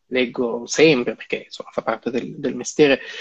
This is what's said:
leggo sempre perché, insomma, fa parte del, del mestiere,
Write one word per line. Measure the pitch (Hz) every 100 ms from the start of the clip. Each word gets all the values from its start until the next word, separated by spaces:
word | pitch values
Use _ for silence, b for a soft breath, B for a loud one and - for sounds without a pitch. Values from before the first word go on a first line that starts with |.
| _
leggo | 127 123 123 120 117 120
sempre | - 156 135 117 110
perché, | - - -
insomma, | - -
fa | -
parte | - 110 -
del, | 123 - -
del | 139 120
mestiere, | 120 - 147 139 B B